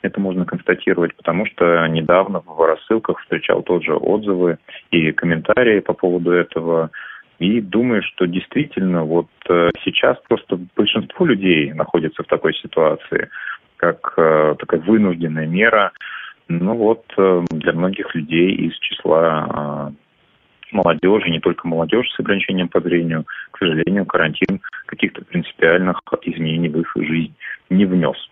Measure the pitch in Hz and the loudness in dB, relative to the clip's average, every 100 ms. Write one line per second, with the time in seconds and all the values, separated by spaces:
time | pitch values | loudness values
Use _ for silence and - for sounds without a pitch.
0 | 98 95 98 92 90 90 - 92 - 90 | -6 -4 -4 -2 -4 -4 -2 -2 0 0
1 | 82 - - 85 107 - 87 85 82 80 | 0 -2 -2 -2 -2 0 2 4 2 0
2 | 78 90 98 92 82 78 80 78 - - | 2 2 2 -4 -8 0 2 2 0 -2
3 | - 76 - 78 - 87 - 90 80 78 | 0 -6 -4 -6 0 -2 0 -2 0 -2
4 | - 104 107 90 90 82 - - _ 85 | 0 0 0 0 0 -2 -10 -20 _ 0
5 | 80 76 85 85 - - 120 104 - 87 | 2 0 -2 -2 2 2 4 2 0 -2
6 | 92 90 85 87 85 - 82 82 80 - | 0 0 2 2 0 -2 0 0 -2 -6
7 | - - _ _ 90 117 101 104 123 110 | -18 -20 _ _ 0 0 0 0 2 0
8 | 87 - 92 90 - - 147 - 95 87 | -2 -2 -2 -2 -4 -4 -4 -2 0 0
9 | 78 85 80 _ - 87 85 - - - | 2 0 -2 _ 0 2 2 0 -4 2
10 | 131 131 _ 113 - 90 90 - 104 113 | 2 0 _ -2 -2 -6 -6 -2 0 0
11 | - - 175 104 95 80 71 78 90 85 | -4 -2 2 2 2 2 0 -4 -2 -2
12 | 78 - 82 82 82 78 - - 78 76 | -2 -6 -2 0 0 -4 -4 2 2 2
13 | - - - - - - _ _ 85 82 | -4 -4 -4 -10 -12 -14 _ _ -2 -2
14 | - - 80 78 78 76 - 80 82 110 | -4 2 4 4 2 0 -2 -2 2 2
15 | 101 85 82 78 80 87 113 110 98 - | 2 0 -4 -4 -2 2 4 4 0 -4
16 | - - - - _ 85 90 117 107 - | -16 -14 -16 -20 _ -2 -2 2 2 2
17 | _ - 95 90 85 80 80 82 92 98 | _ 0 4 4 0 -2 -2 0 -2 -2
18 | - 85 73 82 90 - 82 - - - | -6 -6 -2 2 2 2 -4 -6 -10 -6
19 | - 80 82 78 80 73 73 73 71 73 | 2 4 4 0 -2 -4 -6 -6 -8 -12
20 | _ _ _ _ _ _ - 104 87 80 | _ _ _ _ _ _ -8 -2 0 2
21 | 90 107 92 80 92 82 85 82 80 107 | 4 2 2 0 -2 -2 -4 -2 0 0
22 | 127 - 90 98 - 95 87 92 85 85 | 0 -6 -2 -2 0 -2 0 0 0 0
23 | 82 80 78 - - - 92 80 80 98 | 0 -4 -6 -14 -16 -4 -2 0 0 0
24 | 92 - 80 78 - 98 - - - - | 0 0 0 0 -2 -2 -6 -16 -14 -6
25 | - - - 87 80 - 82 87 92 85 | -6 -6 -6 -6 -6 0 2 4 2 -4
26 | - - - 80 80 80 85 76 85 - | -6 -6 -6 -4 -2 -2 -2 -2 -4 -4
27 | 50 82 78 - - - _ 92 98 92 | -2 -2 -4 -8 -16 -16 _ 2 4 2
28 | 82 - - | 0 -2 -14